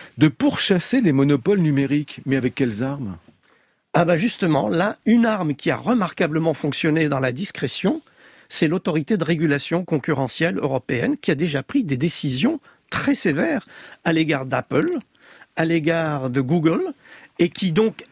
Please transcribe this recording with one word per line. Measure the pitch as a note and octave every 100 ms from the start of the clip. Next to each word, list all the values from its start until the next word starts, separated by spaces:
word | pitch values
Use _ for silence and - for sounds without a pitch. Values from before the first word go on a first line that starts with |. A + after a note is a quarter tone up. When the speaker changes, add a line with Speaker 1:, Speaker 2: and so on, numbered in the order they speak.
| - -
Speaker 1:
de | D3+
pourchasser | - C#4+ - - F#3 - C4
les | G#3
monopoles | C3+ C#3 C#3 C#3+ G3+
numériques. | D#3+ C#3 C#3 D3 D3 - -
Mais |
avec | C3+ A#2+ -
quelles | C3 G#2
armes ? | C3 C#3+ A2+ F2 - _ _ _ _ _ _ -
Speaker 2:
Ah |
bah | E3+ E3+
justement, | A3+ - F#3 D3 G#2+
là, | D#3+ G3 - -
une | A#3
arme | A#3 G#3+ D#3+
qui | C#3 -
a | B2
remarquablement | B2+ B3 F3+ - E3 D#3 D#3+
fonctionné | D3+ D#3 - E3 D#3 D3+
dans | C#3
la | C3
discrétion, | B2+ G3 - C#3 - F#3 D#4+ - _ - - _
c'est | - D#3+
l'autorité | F3+ - D#3+ D3 G#3+
de |
régulation | D3 E3 D#3 C#3+ - E3+
concurrentielle | F#3 D3+ C#3+ C#3 C3 - E3 F#3+
européenne | C#3 C3+ - B2+ G#3 D4
qui | -
a | D3
déjà | F3 C#3
pris | - C#4+
des | G3 C3
décisions | E3 - D3 B2+ G#3+ E4 - _ _
très | - -
sévères | C#4+ - C#3+ E4 C#4+ - - - -
à | -
l'égard | D#3+ D#3+ C#3+ C3
d'Apple, | B2+ - B2+ D#4+ E4+ - _ - - -
à | -
l'égard | E3 E3 D#3 E3 D#3+ D3 C3
de | B2
Google, | B2+ E3+ D#3+ F3+ F#4 - - - - -
et | F3
qui | - F#3+
donc | D#3+ A3 D#3+ -